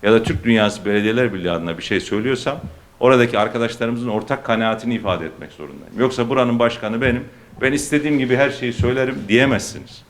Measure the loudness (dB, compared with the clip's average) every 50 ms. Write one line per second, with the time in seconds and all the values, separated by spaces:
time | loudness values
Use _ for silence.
0 | 4 6 4 4 4 2 -4 -2 2 2 4 4 4 2 0 -2 -4 0 0 2
1 | 2 2 2 2 0 0 -2 -2 -4 -2 -2 -2 -4 -4 -6 -6 -4 -2 -2 -2
2 | -2 -2 -4 -2 -2 -2 -2 -2 -2 -6 -6 -6 -8 -14 -16 -16 -20 _ _ 2
3 | 4 6 6 6 4 4 2 0 0 0 0 -2 -2 -2 -2 -4 -4 -4 -2 -4
4 | -4 -2 -4 -4 -2 -4 -6 -6 -2 -2 -2 0 0 0 -2 -2 -4 -4 -4 -2
5 | -2 -2 -2 -2 -4 -8 -10 -14 -18 -20 -16 -16 -16 -16 -16 -18 -20 -16 -4 0
6 | 0 0 2 0 -2 0 2 2 2 2 2 2 2 2 0 -2 -6 -6 -4 0
7 | 0 0 0 0 -4 -10 -18 -20 -20 -20 -10 -2 0 0 0 0 -2 0 -2 0
8 | 0 2 0 0 2 2 2 2 2 0 0 -4 -4 -6 -2 0 0 0 2 0
9 | 0 -2 -2 -6 -2 2 4 4 6 6 4 0 -2 -6 -12 -14 -16 -16 -20 -20
10 | -20 _